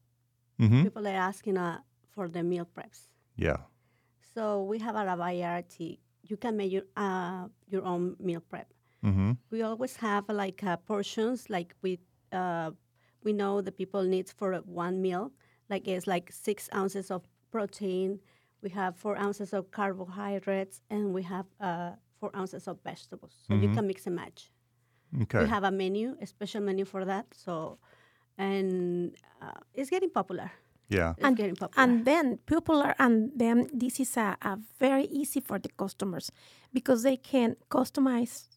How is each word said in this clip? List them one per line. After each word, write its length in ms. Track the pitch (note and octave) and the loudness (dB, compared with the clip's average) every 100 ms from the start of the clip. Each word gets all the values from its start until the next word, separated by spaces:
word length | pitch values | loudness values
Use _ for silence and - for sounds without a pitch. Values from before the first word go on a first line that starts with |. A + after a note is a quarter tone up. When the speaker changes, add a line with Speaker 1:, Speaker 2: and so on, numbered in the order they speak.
| _ _ _ _ _ - | _ _ _ _ _ 4
Speaker 1:
Mm-hmm. 240 | A2 B2 | 6 8
Speaker 2:
people 220 | G3 A3 G#3 | 6 0 -4
are 80 | F#3+ F#3 | 0 0
asking, 280 | G3 G#3+ F#3+ | -2 -2 0
uh, 220 | F3 E3 - _ _ | 0 -4 -12 _ _
for 160 | G#3 F3 | -10 -6
the 140 | E3+ | -4
meal 220 | F3 F3 E3+ - | -2 -2 -6 -12
preps. 300 | A3 - - _ _ - | -16 -18 -20 _ _ -2
Speaker 1:
Yeah. 220 | E2 C#2 - _ _ _ _ _ _ | 0 0 -4 _ _ _ _ _ _
Speaker 2:
So 300 | A#3 G#3+ G3+ | -6 -2 0
we 160 | F#3+ A3 | -2 -4
have 160 | A3+ G#3+ | -4 -2
a 80 | |
variety. 960 | F#3+ F3 F3 F3+ F3 F3 E3+ - E3 - _ _ | -2 -2 -2 -2 -2 -4 -6 -10 -12 -12 _ _
You 140 | - G#3 | -12 -6
can 180 | A#3+ G#3+ | -4 -2
make 160 | G3 | 0
your, 120 | F#3+ F#3+ - | -2 -4 -4
uh, 520 | G3+ F#3 F3+ F#3 F#3+ _ - | -2 -2 -4 -6 -10 _ -6
your 160 | F#3+ | -4
own 320 | F#3 F3 F3+ - | -2 0 -2 -2
meal 200 | F#3 E3+ | -4 -4
prep. 300 | - - - _ _ - | -6 -12 -12 _ _ -2
Speaker 1:
Mm-hmm. 300 | G#2+ F#2+ G2 B2 - | 2 4 4 2 -2
Speaker 2:
We 120 | A3+ | -4
always 340 | A3 A3+ C4 - | -2 -2 -6 -4
have, 320 | A3 G3+ G3+ | 0 0 0
like, 340 | G#3 G3 - | -2 -2 -4
uh, 140 | G3+ E3+ | -2 -2
portions, 720 | - G#3 G3 - A3 B3 - | -2 -2 -2 0 0 0 -2
like, 260 | F#3 F3 - | -4 -4 -6
we, 180 | F#3+ F3+ _ _ - | -4 -4 _ _ -8
uh, 400 | F#3 F3+ E3+ D#3+ D#3+ _ _ _ _ | -4 -2 -2 -4 -8 _ _ _ _
we 100 | G#3+ | -2
know 260 | G#3 G3+ G3+ | 0 2 0
the 100 | F#3+ | -2
people 320 | F#3+ F#3 G3+ | -6 -4 0
need 260 | F#3 F#3 F3+ | 2 2 0
for 240 | - G3 F3+ F#3 | -4 -2 -2 -4
one 360 | F3 F3 F#3 | -4 -2 0
meal. 300 | F#3 F3+ C4 _ _ _ - | 0 0 -4 _ _ _ -6
Like, 180 | G3 G3 | -4 -2
it's, 200 | F3+ G3 | -2 0
like, 240 | F3 - | -2 -2
six 380 | - - G#3 - | -8 -4 -4 -2
ounces 380 | G3 G3 G3 F#3 | -2 -2 -2 -6
of 120 | F#3 - _ _ | -8 -8 _ _
protein. 680 | A3+ G3+ - G3 F#3 F#3+ G3 _ _ _ _ | -4 -4 -4 -2 0 -2 -4 _ _ _ _
We 80 | G3 | -10
have 260 | F#3+ F#3 F3+ | -4 -4 -2
four 220 | G#3+ G3+ | -4 -2
ounces 340 | G3+ G3+ G3 | -2 -2 -4
of 180 | G3+ F#3 | -4 -4
carbohydrates, 1080 | - G3 F#3 F3+ F#3 G3+ G3 G3 G3 F#3+ - - | -2 -2 -2 -8 -8 -4 -4 -2 -2 -2 -10 -6
and 240 | G#3 G3+ | -2 -2
we 100 | F#3 | -2
have, 220 | F3+ F#3 F#3+ - | -4 -6 -8 -6
uh, 320 | G3 E3+ F3 - _ - | -4 -4 -6 -10 _ -12
four 120 | G3+ G3+ | -8 -6
ounces 320 | F#3 C3 - | -8 -8 -10
of 100 | F3 | -10
vegetables. 520 | - - - G3 E3+ _ - | -12 -14 -16 -20 -20 _ 0
So 80 | - | 4
you 60 | G3+ | 4
Speaker 1:
Mm-hmm. 80 | G#3+ | 2
Speaker 2:
can 120 | G3+ | 0
mix 200 | F#3 F#3+ | -2 -4
and 80 | E3+ | -6
match. 360 | - - - _ _ _ _ _ - C#3 | -6 -14 -20 _ _ _ _ _ -8 -4
Speaker 1:
Okay. 160 | G#2+ A2+ | 2 4
Speaker 2:
We 60 | G#3+ | 4
have 140 | G#3 G3 | 4 2
a 60 | |
menu, 440 | F#3+ F#3 G3+ A#3+ C4 | 2 0 0 -2 -6
a 40 | G3+ | -12
special 360 | - G3+ A3 | -10 -8 -4
menu 240 | G3+ F#3+ G3 | -2 -2 -2
for 180 | G3 F#3 | -4 -4
that. 200 | G3 - - | -4 -6 -14
So, 420 | - D#3+ D3 - _ _ _ _ _ - | -8 -6 -6 -12 _ _ _ _ _ -4
and, 800 | G3 G3 F#3+ F#3 F3 F3 F3 - - - | -2 0 0 0 0 0 -2 -6 -20 -18
uh, 180 | - - - | -16 -16 -12
it's 160 | - C4+ | -8 -2
getting 180 | F#4 F#4 | 0 0
popular. 420 | A3+ F3+ F3+ - - _ _ - | 0 -2 -4 -8 -12 _ _ 0
Speaker 1:
Yeah. 220 | F#2+ E2 D#2+ | 2 2 4
Speaker 2:
It's 60 | C#4 | 2
Speaker 3:
And, 120 | A#3 | 4
Speaker 2:
getting 180 | G3+ - | 0 -2
popular. 280 | F3+ - | -2 4
Speaker 3:
and 220 | B3+ A#3 A#3 | 6 6 4
then 320 | E4 C4+ - - | 4 2 -2 0
people 360 | D#4+ D#4+ D4+ | 0 4 4
are, 140 | C#4+ - | 4 4
and 320 | C4 A3 A3 C#4 | 6 6 4 2
then 340 | A#3 A#3 B3 | 4 4 2
this 260 | B3 B3+ - | 0 -2 -2
is 180 | C4 B3 | -2 0
a, 180 | G#3 - | 0 -2
a 160 | G#3 F#3+ A3 - | -4 -6 -10 0
very 260 | C4 C4+ C#4+ | 4 4 2
easy 340 | C#4 D4 C#4 | 0 -2 -2
for 180 | - G3 | -2 -4
the 100 | - | -6
customers 600 | - G3 - G3 E3 - - - - _ | -4 -6 -4 -4 -4 -8 -14 -20 -20 _
because 300 | B3+ - A#3+ | -2 4 4
they 140 | C4 B3+ | 4 2
can 380 | - C4+ A#3 - - | 2 4 4 2 0
customize 800 | - C4 - C4 A#3 A#3+ - - | 0 2 2 2 2 0 -6 -18